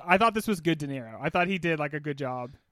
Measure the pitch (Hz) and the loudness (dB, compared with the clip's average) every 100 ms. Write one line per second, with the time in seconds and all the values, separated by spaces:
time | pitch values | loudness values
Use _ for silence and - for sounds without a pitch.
0 | 175 190 226 214 208 185 160 156 143 135 | 2 6 6 4 0 0 0 0 -2 -6
1 | 113 107 147 175 175 196 165 156 147 151 | -10 -6 0 2 2 0 0 0 -2 -4
2 | 147 139 135 127 123 - _ | -6 -6 -6 -6 -8 -14 _